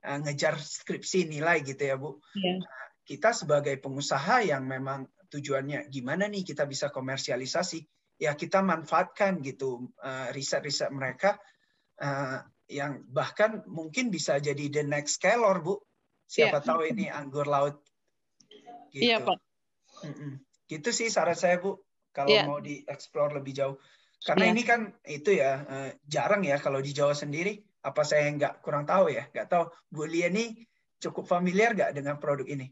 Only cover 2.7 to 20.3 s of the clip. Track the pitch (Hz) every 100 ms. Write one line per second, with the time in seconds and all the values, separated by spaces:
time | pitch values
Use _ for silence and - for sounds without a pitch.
2.7 | - - _ _ 139 220 233 156 147 143
3.7 | 135 139 135 143 135 156 247 202 139 131
4.7 | 131 131 135 131 _ _ 147 143 135 135
5.7 | 143 - 135 123 160 208 202 185 151 139
6.7 | 135 143 135 131 135 - 127 131 147 143
7.7 | 165 156 _ _ _ 156 147 170 - 190
8.7 | 160 151 165 185 - 202 185 135 131 135
9.7 | 123 123 _ 131 131 127 131 135 147 147
10.7 | 139 143 139 131 123 196 202 - _ _
11.7 | _ _ - 143 139 135 131 - _ _
12.7 | 143 143 131 - 131 127 - 214 220 -
13.7 | 165 160 156 247 175 - 143 143 139 147
14.7 | 143 147 147 - - 175 240 220 185 160
15.7 | 202 _ _ _ _ _ - 220 156 143
16.7 | 320 160 233 190 - 139 139 143 143 143
17.7 | 143 _ _ _ _ _ _ _ - -
18.7 | - - 139 240 226 196 180 _ _ _
19.7 | _ _ - 151 143 147